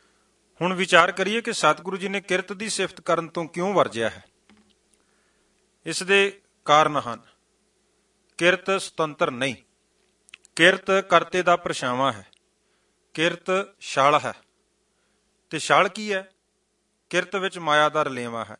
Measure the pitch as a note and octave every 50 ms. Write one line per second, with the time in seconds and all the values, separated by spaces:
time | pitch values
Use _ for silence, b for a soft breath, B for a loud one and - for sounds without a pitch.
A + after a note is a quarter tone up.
0 | b b b b b b b b _ _ _ - E3 F3+ F#3 F3 F#3+ F3 F3+ E3+
1 | E3+ F#3+ F#3 F3+ F#3+ G3 G#3+ A#3 A3 A#3 G#3 - - D3+ D3+ D3+ E3 F#3+ F#3 F#3
2 | F#3 G3 G3 G3+ F#3 - F3+ F#3 F#3 F#3 G3+ F#3 A3 G#3+ - - F#3+ F3 - -
3 | - - E3+ E3+ E3 D3+ - F3 E3 D3 - E3+ F3 G3 G3+ E3+ C3+ A2 G#2 A#2
4 | A2+ G#2+ - G2 - _ _ _ _ _ _ _ _ _ _ _ _ _ _ _
5 | _ _ _ _ _ _ _ _ _ _ _ _ _ _ _ _ - D#3+ D#3+ -
6 | F#3 F3+ G3 G3 G3 G3+ G3 - _ _ _ _ - - D3 D3+ D#3 D3+ D3+ C#3
7 | A2+ A#2+ A2+ A2 _ _ _ _ _ _ _ _ _ _ _ _ _ _ _ _
8 | _ _ _ _ _ _ _ - E3 F3 F#3 F3+ - - G3 F#3+ - - - -
9 | D#3+ D3+ C#3+ - F3 D#3 C3 A#2+ C3 C#3 A2+ - _ _ _ _ _ _ _ _
10 | _ _ _ _ _ _ - - _ _ - - D#3+ F3+ F#3+ F#3+ - - F#3+ G3
11 | F#3+ G3 F3+ E3 E3 E3 F3 F#3 F3 F3+ F3 F3 F3 F3 D3+ - C#3 B2+ B2 B2+
12 | C3+ C3+ A2+ G2+ F2+ _ _ _ _ _ _ _ _ _ _ _ _ _ _ _
13 | _ _ - D#3 D#3+ F3 E3+ E3+ - - F#3 F#3+ G3+ - _ _ - - - C#3+
14 | C3+ C#3+ D3+ C#3+ A#2+ A#2+ - - _ _ _ _ _ _ _ _ _ _ _ _
15 | _ _ _ _ _ _ _ _ _ - - D3 - - D3 D3+ F#3 G3 F#3+ G#3+
16 | G#3+ G#3+ G3 F#3+ F#3+ F#3+ _ _ _ _ _ _ _ _ _ _ _ _ _ _
17 | _ - - F3 F#3 F3+ - G3 F#3 F#3+ - F3+ E3+ D3+ D3 D3+ D3+ D3+ C#3+ D#3
18 | D3+ C#3+ C3 B2 A#2+ A#2+ A#2 A#2 G#2+ G2+ G#2+ -